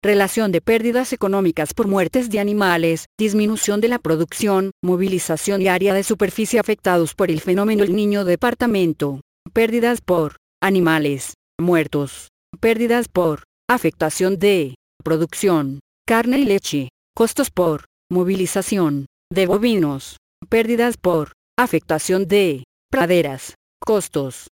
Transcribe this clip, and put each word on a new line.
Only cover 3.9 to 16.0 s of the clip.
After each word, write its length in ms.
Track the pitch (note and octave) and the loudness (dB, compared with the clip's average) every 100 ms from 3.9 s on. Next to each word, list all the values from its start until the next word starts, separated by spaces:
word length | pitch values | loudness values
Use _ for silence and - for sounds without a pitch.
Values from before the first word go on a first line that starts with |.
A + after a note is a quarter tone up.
| A#3+ | -2
producción, 720 | D#3 D#3+ E3 - G#3 F#3+ F#3+ - | 0 -2 -2 -2 0 0 -2 -4
movilización 800 | F3+ F3+ F#3+ F#3 - D#3 - G3+ | -2 0 0 -2 -2 -4 -2 0
y 80 | F#3+ | 0
área 240 | F3+ G3 | 2 2
de 100 | F#3+ | 0
superficie 560 | G3 G#3+ F#3+ - A3 A#3+ | -2 -2 -2 -2 -2 0
afectados 540 | G#3 G#3+ G3 F3 D#3+ | 0 -2 0 0 0
por 180 | - F#3 | -2 -2
el 80 | D#3 | -2
fenómeno 460 | - F#3 G#3 G#3+ G3+ | 0 0 2 2 2
El 100 | G3 | 2
Niño. 300 | G#3 G3+ F#3 | 0 0 0
Departamento. 960 | F3 A#3+ A#3+ A#3+ G3+ F3 D3+ C#3+ C#3 - _ - | 0 0 0 0 0 0 -2 -6 -6 -14 _ -6
Pérdidas 480 | - A3+ A#3 A#3 A#3+ | 0 0 2 0 -2
por 340 | - F3 D3+ - _ _ | 0 0 0 -6 _ _
animales 720 | F#3+ G3 E3 D#3+ D3 C#3 - - _ - | 0 2 2 2 0 -4 -8 -16 _ -4
muertos. 680 | E3+ E3+ D3 D3 C#3 - - _ _ - | 2 2 2 -4 -4 -10 -20 _ _ -2
Pérdidas 480 | A3+ A3+ A#3 A#3+ A3+ | 0 0 2 0 0
por 340 | - E3+ D3 _ _ - | 0 0 -2 _ _ -2
afectación 680 | B3 D#3+ - D#3 - F#3 F#3+ | 0 0 -2 -4 0 0 2
de 360 | G3+ F#3+ C#3 C3+ _ _ | 2 2 0 -8 _ _
producción, 760 | - D#3+ D#3+ - G3+ E3 C#3 C#3 _ _ | -2 0 -2 -2 0 2 0 -6 _ _